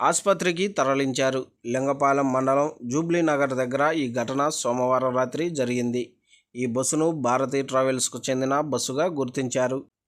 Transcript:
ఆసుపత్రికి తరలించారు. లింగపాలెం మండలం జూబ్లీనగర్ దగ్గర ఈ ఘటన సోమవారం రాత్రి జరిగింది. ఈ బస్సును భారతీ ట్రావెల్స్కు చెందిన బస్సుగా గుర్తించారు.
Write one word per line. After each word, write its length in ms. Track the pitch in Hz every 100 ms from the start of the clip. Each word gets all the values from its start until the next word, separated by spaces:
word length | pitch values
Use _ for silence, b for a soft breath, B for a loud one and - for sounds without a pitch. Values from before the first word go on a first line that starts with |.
| 135
ఆసుపత్రికి 600 | 170 202 185 180 170 202
తరలించారు. 800 | 208 135 135 135 127 135 131 - _ 117
లింగపాలెం 640 | 123 135 139 139 139 139
మండలం 380 | 127 131 139 151 -
జూబ్లీనగర్ 680 | 120 139 170 170 160 143 139
దగ్గర 360 | 131 127 135 151
ఈ 220 | 165 131
ఘటన 360 | 117 117 135 147
సోమవారం 680 | 151 127 123 123 127 131 127
రాత్రి 340 | 123 139 175
జరిగింది. 640 | 151 123 123 120 120 - _ b b b 120
ఈ 100 | 127
బస్సును 440 | 120 131 156 160
భారతీ 520 | 160 123 127 131 135
ట్రావెల్స్కు 580 | 131 131 131 127 - 127 127
చెందిన 300 | 131 131 139
బస్సుగా 460 | 151 123 - 131 180
గుర్తించారు. 800 | 151 127 135 127 131 127 135 - _